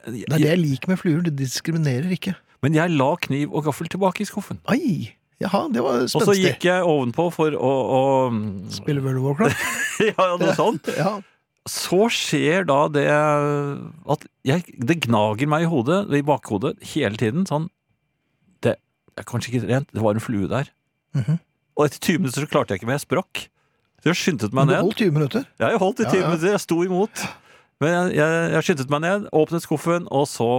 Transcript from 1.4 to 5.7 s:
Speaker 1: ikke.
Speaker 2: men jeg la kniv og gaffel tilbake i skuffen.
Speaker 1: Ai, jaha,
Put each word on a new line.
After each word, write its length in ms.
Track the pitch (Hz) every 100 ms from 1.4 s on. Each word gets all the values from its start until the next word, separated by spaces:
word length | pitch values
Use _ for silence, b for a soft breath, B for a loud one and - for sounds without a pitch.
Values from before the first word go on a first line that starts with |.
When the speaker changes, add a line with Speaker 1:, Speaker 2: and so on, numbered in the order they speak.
| 131 - - 165 151 123 180
Speaker 1:
ikke. 240 | 185 196 - b b
Speaker 2:
men 120 | 139
jeg 160 | 156 175
la 240 | 151 131 165
kniv 380 | - 139 147
og 100 | 156 147
gaffel 220 | - 165
tilbake 340 | 180 190 -
i 60 | 208
skuffen. 300 | 208 - 98 -
Speaker 1:
Ai, 460 | 254 311 139 117 _ _ -
jaha, 280 | - 202 330